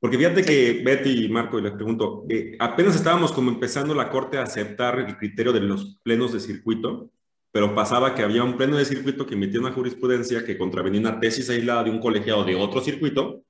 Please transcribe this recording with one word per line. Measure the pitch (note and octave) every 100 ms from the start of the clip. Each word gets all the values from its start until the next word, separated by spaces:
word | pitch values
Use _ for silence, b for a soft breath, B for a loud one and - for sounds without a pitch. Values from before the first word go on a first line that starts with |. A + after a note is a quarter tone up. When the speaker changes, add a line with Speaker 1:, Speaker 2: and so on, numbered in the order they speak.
Speaker 1:
Porque | A2+ B2+
fíjate | E3+ F3
Speaker 2:
Sí. | F#3
Speaker 1:
que, | C#3+ A#2+ A#2
Betty | B2 C3+ C3+ A#2+
y | A2
Marco, | A2+ A2+ A2+
y |
les | G2+
pregunto, | G2+ G#2+ A2+ G#2+ - -
eh, | A2+ - -
apenas | A#2 E3+ E3+
estábamos | E3 D#3+ F3 D#3+
como | - B2+
empezando | A#2 B2 C#3+ C#3+
la | D3 A#2+
Corte | C3 B2+ C3+
a |
aceptar | A2+ G#2+ G#2 - B2 B2+
el | A#2 F2+
criterio | G#2 G#2+ A#2+
de | A2+
los | G2 G2 - -
plenos | A#2 A#2 B2
de | A2
circuito, | A2+ - A2+ A2 B2+ - - _ _ _ _
pero | A2 G2+
pasaba | G#2 G2+ A#2+ C3
que | B2+
había | G#2 A2+
un | B2 B2
pleno | C3+ D3
de |
circuito | C#3 C3+ C3+ C3+
que | C3
emitía | G2+ G2 A#2
una | B2+
jurisprudencia | C3 B2 B2 B2+ B2 A#2 A#2
que | A2+ F#2
contravenía | F#2 F#2+ F#2+ G2+
una | A2 A2
tesis | A2+ B2 B2
aislada | A#2+ A#2+ A#2+
de | A2+
un | A2
colegiado | A#2 G#2 A2 G#2+
de | F#2
otro | F#2 G2+ C3
circuito | C3+ C#3 D3+ C3+ C3 C3